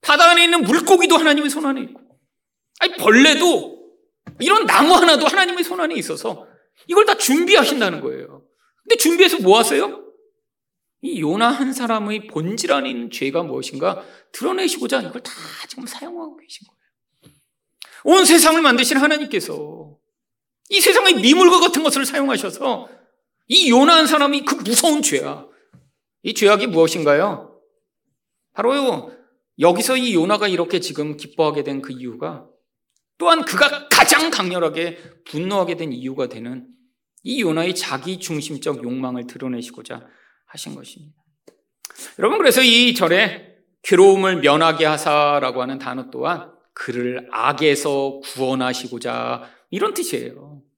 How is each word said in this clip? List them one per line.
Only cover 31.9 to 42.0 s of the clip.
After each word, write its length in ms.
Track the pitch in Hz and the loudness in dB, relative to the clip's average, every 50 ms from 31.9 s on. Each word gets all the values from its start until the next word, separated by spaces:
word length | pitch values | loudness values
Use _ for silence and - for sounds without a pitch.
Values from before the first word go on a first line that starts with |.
이유가, 560 | 127 127 127 123 110 - - 165 170 - - _ _ _ _ _ _ _ _ _ _ _ _ _ _ _ | -16 -14 -14 -14 -14 -12 -12 -12 -12 -14 -20 _ _ _ _ _ _ _ _ _ _ _ _ _ _ _
또한 260 | 339 349 330 320 - | 2 2 2 2 0
그가 440 | - - 190 285 277 285 285 285 - | -4 0 0 0 0 0 -4 -4 0
가장 420 | - - 277 - 302 294 320 330 | 2 4 4 4 2 2 0 -2
강렬하게 680 | - - 190 180 180 180 170 156 156 156 170 170 165 170 - - _ _ _ | -2 -4 -4 -4 -4 -2 -2 -2 -2 -4 -8 -8 -8 -14 -20 -20 _ _ _
분노하게 500 | - - 151 175 185 202 196 180 165 170 | -12 -10 -8 -6 -4 -2 -2 -2 -2 -4
된 160 | 156 170 151 | -8 -8 -10
이유가 360 | 123 123 127 131 135 147 131 120 | -10 -10 -10 -10 -8 -6 -8 -8
되는 380 | - 110 113 120 139 165 - _ _ _ _ _ _ _ _ _ _ _ | -8 -14 -14 -14 -14 -16 -16 _ _ _ _ _ _ _ _ _ _ _
이 180 | _ 190 247 285 | _ -8 -6 -4
요나의 320 | 226 170 156 160 165 170 165 | -2 -2 -2 -2 -4 -4 -4
자기 440 | 175 - - 139 135 131 175 190 185 | -6 -8 -8 -10 -10 -8 -10 -10 -10
중심적 640 | - - 165 151 139 - 151 135 - 151 143 131 | -10 -8 -8 -8 -8 -10 -12 -8 -8 -8 -8 -8
욕망을 440 | - 120 127 131 131 127 123 123 120 | -8 -10 -8 -8 -8 -8 -8 -10 -12
드러내시고자 800 | 123 - - 139 131 123 120 120 - - - 110 - - - - _ _ _ _ _ _ _ _ | -14 -16 -14 -12 -10 -10 -10 -12 -14 -18 -20 -18 -18 -18 -18 -18 _ _ _ _ _ _ _ _
하신 280 | _ - 156 - - - | _ -20 -18 -16 -16 -16
것입니다. 420 | - - - - - 151 151 _ _ _ _ _ _ _ - _ _ _ _ _ _ _ - - - | -18 -20 -20 -20 -20 -20 -20 _ _ _ _ _ _ _ -20 _ _ _ _ _ _ _ -20 -20 -20